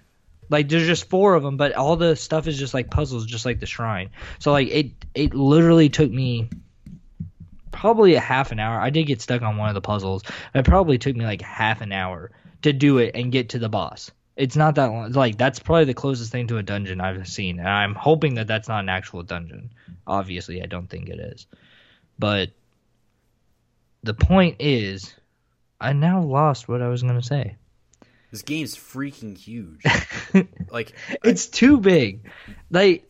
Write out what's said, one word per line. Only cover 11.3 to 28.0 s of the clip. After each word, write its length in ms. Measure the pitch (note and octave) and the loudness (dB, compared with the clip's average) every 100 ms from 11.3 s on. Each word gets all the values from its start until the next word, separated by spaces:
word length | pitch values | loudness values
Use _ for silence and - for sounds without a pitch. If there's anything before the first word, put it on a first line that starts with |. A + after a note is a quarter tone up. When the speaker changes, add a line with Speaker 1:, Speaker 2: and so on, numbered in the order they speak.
| G2 | -6
Speaker 1:
half 400 | - - A2 A2 | -10 -2 -2 0
an 100 | G#2+ | -4
hour 400 | G2 F#2 F2+ F#2 _ - _ | -6 -6 -8 -14 _ -20 _
to 100 | D3+ | -2
do 260 | C#3 C#3+ C3+ | 2 4 4
it 140 | A#2 - | 2 0
and 160 | B2 | -4
get 160 | B2+ A#2 | -4 -4
to 80 | B2+ | -6
the 100 | A2+ | -4
boss. 420 | G#2 D#2+ - - _ _ - | -4 -6 -10 -20 _ _ -6
It's 200 | C3+ D3 | -2 2
not 200 | D#3 D3 | 2 2
that 100 | C3 | 0
long. 260 | A2+ A2 | -2 -4
Like, 240 | C3 B2+ G#2 | 2 2 2
that's 220 | B2+ C3+ | -2 -2
probably 260 | - E3 D3 | 0 2 4
the 80 | |
closest 360 | B2 C#3 C3 A#2 | 0 -4 -4 -6
thing 140 | B2 A#2 | -8 -4
to 100 | A#2 | -4
a 40 | |
dungeon 380 | G2+ G2+ G2 F#2 | -4 -6 -6 -6
I've 260 | F#2 F#2+ F2+ | -6 -6 -10
seen, 300 | - F#2+ F2 | -8 -6 -4
and 100 | F2 | -2
I'm 260 | G2+ G2+ | 0 -2
hoping 400 | G2+ - D#3 D3+ | -2 2 2 2
that 120 | A#2+ A2 | -2 -4
that's 220 | A2 A2 | -4 -4
not 120 | G#2+ | -6
an 80 | F#2+ | -4
actual 340 | F#2 - F#2 | -6 -6 -14
dungeon. 480 | E2+ F2+ E2+ - A#2 - - F2 - | -10 -10 -12 -16 -18 -20 -20 -20 -8
Obviously, 560 | G2 F#2+ F2 - F2+ | -6 -6 -10 -12 -12
I 40 | F2+ | -10
don't 220 | F2+ F2+ | -12 -12
think 200 | F2+ F2 | -14 -14
it 100 | F2 | -14
is. 280 | D#2+ - - _ _ _ _ _ _ _ | -16 -18 -20 _ _ _ _ _ _ _
But 320 | G#2+ G#2 F#2 - _ _ _ _ _ _ _ _ _ _ _ _ _ _ | -2 -2 -4 -10 _ _ _ _ _ _ _ _ _ _ _ _ _ _
the 120 | A2 | -8
point 420 | A2 - F#3+ F3+ - | 0 4 6 4 2
is, 540 | D3 B2+ G2+ F#2+ F#2+ - _ _ _ _ _ _ | 0 0 -2 -8 -14 -20 _ _ _ _ _ _
I 120 | A#2+ | -2
now 300 | C#3+ D#3+ F#3 | 0 2 2
lost 460 | D#3+ C3+ D3+ C3+ - | 0 2 2 0 -4
what 140 | A#2+ | -4
I 60 | A#2+ | -2
was 140 | B2 | -2
gonna 200 | B2 B2 | -2 -2
say. 340 | B2 C#3+ G#2+ - _ _ _ _ | -2 -4 -6 -10 _ _ _ _